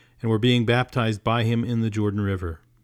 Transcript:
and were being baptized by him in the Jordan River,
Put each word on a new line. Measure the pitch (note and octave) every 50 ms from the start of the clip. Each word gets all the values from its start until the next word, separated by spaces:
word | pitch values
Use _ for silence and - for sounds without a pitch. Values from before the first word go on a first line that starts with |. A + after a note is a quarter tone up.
| _ _ _ -
and | - A2+
were | A2 G#2+
being | A2+ B2 B2 A#2+ A2+ A2
baptized | A#2+ B2 B2 - - C3 A2+ A2 G#2+ G2+ -
by | A2+ A2+ A#2+ A#2
him | A2+ A#2 A#2 A2+
in | A#2 A#2+ A2+
the | A2+ A2
Jordan | G#2 A2 G#2 G#2 G2 G#2
River, | G2+ G2 G2 F2 F2+ E2+ D#2+ - _ _ _ _